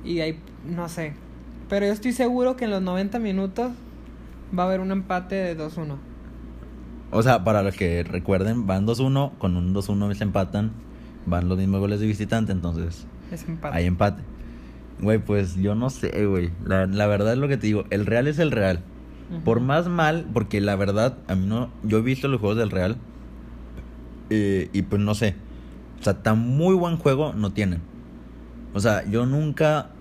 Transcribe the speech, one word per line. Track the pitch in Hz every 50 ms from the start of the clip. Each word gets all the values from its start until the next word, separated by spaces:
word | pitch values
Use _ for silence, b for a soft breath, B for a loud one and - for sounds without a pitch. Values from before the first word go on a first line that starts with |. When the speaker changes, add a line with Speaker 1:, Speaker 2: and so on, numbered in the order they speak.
| -
Speaker 1:
Y | - 175 170
ahí, | 156 160 160 160 - - - - - 139
no | 175 170 170 170
sé. | - - 160 151 147 - - - - - - - - - - -
Pero | 196 202 202
yo | 202 208
estoy | 208 208 254 233
seguro | - 254 240 247 247 247 254 262
que | 254 247
en | 220
los | 208 190
noventa | 190 185 180 185 196 202 196 247
minutos | 226 208 190 190 196 196 190 - 240 254 240 - - - - - - - - - - - - - - - - 180
va | 180
a | 185
haber | 190 190
un | 185 190
empate | 190 196 190 190 185 180 180 185 196
de | 196 190 180 170
dos | 160 156 156 160 175
uno. | 160 151 143 139 131 - - - - - - - - - - - - - - - - - - - - -
Speaker 2:
O | - 95 113
sea, | 127 127 110 90
para | 107 107 104
los | 98 98 92
que | - 98 87 85 87 85
recuerden, | 82 - 92 87 - 98 92 95 104 113 120 113 95
van | 92 95 101
dos | 107 117 110
uno, | 131 131 135 135 143 139 - -
con | - 95 87 90
un | 87 90 92
dos | 101 98 -
uno | 104 101 101 101 101
se | 101 110
empatan, | 101 92 113 110 - - 104 104 110 113 - - - B B B B B B -
van | - 85 87 87 90
los | 92 92
mismos | 95 98 98 98
goles | 98 101 104 104
de | 107 107
visitante, | 104 98 104 101 - 113 110 95 95
entonces | 92 82 87 82 82 85 85 85 - - - - - - -
Speaker 1:
Es | - 165 - -
empate. | 165 165 - 147 - -
Speaker 2:
hay | 87
empate. | 90 90 87 104 104 - - - - - B B B B B B B B B B B - -
Güey, | 92 101 110 110
pues | 107 - 104 101 101 90 85
yo | 90 95 101 104
no | 110 120 131
sé, | 135 - - - - - 104
güey. | 101 98 92 87 85 85 87 -
La, | - 95 95 95 92
la | 95 101 104 104
verdad | 104 98 101 110 117
es | 127
lo | 139 143
que | 139 120
te | 101 107
digo, | 107 104 - -
el | - 101 104
Real | 95 110 117 127 147
es | 151 147
el | 170 151
Real. | - 113 101 95 92 85 87 - - - - - - - - -
Speaker 1:
Ujú. | 175 170 160
Speaker 2:
Por | - 113 117
más | 120 127 143 160 175 175
mal, | 175 170 160 151 156 170 160 - 113
porque | 113 110 107 - 104
la | 101 101 101 95
verdad, | 101 98 98 104 110 127 135 - - -
a | 95
mí | 95 92 98
no, | 107 117 123 123 - - -
yo | 110 107 110
he |
visto | 113 123 131 131 - 139
los | 135 117
juegos | 104 101 104 113
del | 117 107
Real, | - 92 90 92 113 - - - - - - - - - - - - - - - - - - - - - - - - - - -
eh, | 113 107 104 101 98 95 85 -
y | - 98 95
pues | - - 101
no | 104 104 104
sé, | 101 113 107 95 - - B B B B B B B - - - -
o | -
sea, | 104 98 - -
tan | 113 110 110
muy | 117 120 131 143 165 185 190
buen | 185 170 175 170 160
juego | - 147 135 131 156 147 -
no | 107 104 101
tienen. | - - 104 95 87 82 82 - - - - - - - - - - - - - - - - - -
O | 101
sea, | 101 117 107 98 -
yo | 92 101 113 120
nunca | 127 135 147 156 151 147 - 160 151 151 147 135 - - -